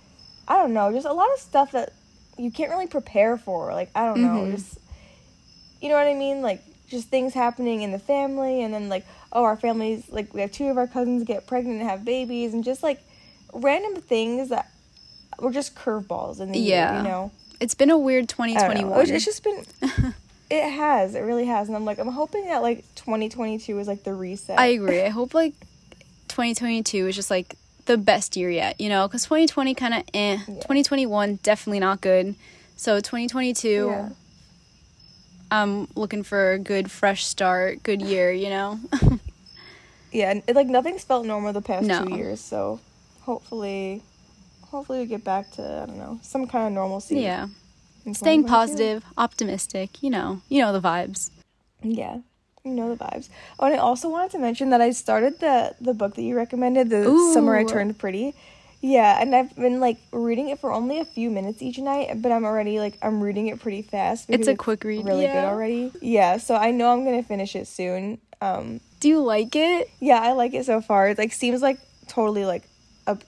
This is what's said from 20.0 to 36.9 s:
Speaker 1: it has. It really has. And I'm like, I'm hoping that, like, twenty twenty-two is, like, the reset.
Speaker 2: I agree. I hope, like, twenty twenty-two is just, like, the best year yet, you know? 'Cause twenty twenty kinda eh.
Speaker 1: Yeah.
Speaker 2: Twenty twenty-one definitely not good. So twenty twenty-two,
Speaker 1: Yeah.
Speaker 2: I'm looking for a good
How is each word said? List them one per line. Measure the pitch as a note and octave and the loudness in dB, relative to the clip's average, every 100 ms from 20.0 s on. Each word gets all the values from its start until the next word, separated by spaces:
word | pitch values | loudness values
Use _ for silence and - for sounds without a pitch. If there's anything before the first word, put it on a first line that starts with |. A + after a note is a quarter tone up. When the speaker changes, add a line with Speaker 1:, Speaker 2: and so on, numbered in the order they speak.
| B3+ - - _ - | -2 -4 -16 _ -4
Speaker 1:
it | D4+ D4 | 0 0
has. | C#4+ D4+ B3 F#3+ | 0 2 2 2
It | - | -2
really | G#3+ A#3+ B3 | -2 -2 0
has. | A3 G#3 | -2 -2
And | G#3+ | -4
I'm | |
like, | G#3+ G#3 | -4 -4
I'm | A#3 | -4
hoping | B3+ D4+ G#4 F#4+ | -4 -4 -4 -4
that, | C#4 | 0
like, | A#3 A#3 - - | 0 -2 -8 -14
twenty | - A3 A3 | -6 -4 -4
twenty-two | A#3+ A3 A3 A3 G3+ | -6 -6 -6 -6 -6
is, | G3+ | -6
like, | G3+ | -6
the | G3+ | -8
reset. | G3 F#3 G3 - F#3 | -8 -8 -10 -2 4
Speaker 2:
I | B3 | 4
agree. | A#3+ F#3+ F3 | 4 2 2
I | G3 | 0
hope, | A3 B3+ | -2 0
like, | D#4+ D#4+ - - _ - - - _ - | 2 2 -2 -20 _ -20 -20 -20 _ -12
twenty | - A#3+ | -4 -2
twenty-two | A3+ A#3+ A3+ - G3 F#3 | 0 -2 -2 0 0 -2
is | G3 | -2
just, | - | -2
like, | F#3 - - _ _ - | -2 -2 -14 _ _ 2
the | A#3 | 2
best | G3+ G3+ - F#3 | 4 2 2 -4
year | F3+ | -2
yet, | E3+ G2 - | 0 -2 -4
you | G#3 | 0
know? | G3 G3 | 0 0
'Cause | B3 | -2
twenty | - D#4 D#4+ | 0 4 4
twenty | - C4 | 2 -2
kinda | C4 A#3+ A3+ - | -2 -2 -4 -4
eh. | G#3 G#3 G3+ G3+ | -2 0 -2 -6
Speaker 1:
Yeah. | G3 | -10
Speaker 2:
Twenty | - C#4 | 0 2
twenty-one | C#4 C#4 B3 G#3 G#3 G3+ | 2 2 0 0 0 -2
definitely | G#3 G#3 G#3+ G3+ | 0 0 0 0
not | F#3+ G3 | 0 0
good. | F#3+ F#3 F#3+ G3 - - _ - | 2 2 2 -6 -16 -20 _ -6
So | A#3 G#3 | 0 0
twenty | G#3+ A#3+ A#3+ | 0 -4 -4
twenty-two, | B3+ B3+ A#3 A3+ G#3 G#3 | -2 -2 -2 0 2 0
Speaker 1:
Yeah. | G3+ G#3 - _ - _ _ _ _ _ _ _ _ _ - - | -2 -6 -14 _ -20 _ _ _ _ _ _ _ _ _ -16 -4
Speaker 2:
I'm | G#3+ G3+ G3+ - | 0 0 -2 -6
looking | G#3+ G#3+ G#3 | -6 -6 -6
for | G3 G3+ F#3+ | -4 2 2
a | F#3+ | 2
good | F#3+ G3 F#3+ | 0 -2 -4